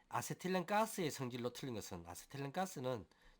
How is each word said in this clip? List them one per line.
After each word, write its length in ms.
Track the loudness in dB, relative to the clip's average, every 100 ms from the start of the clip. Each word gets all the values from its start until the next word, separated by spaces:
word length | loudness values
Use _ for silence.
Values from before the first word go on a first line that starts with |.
| -4
아세틸렌 580 | 0 0 0 2 2 4
가스의 460 | 4 4 2 0
성질로 400 | 0 -2 0 -2
틀린 240 | -2 -4 -4
것은, 280 | -4 -6 -8
아세틸렌 440 | -10 -8 -6 -2
가스는 540 | 0 0 0 0 0 -2 -16 -20 -16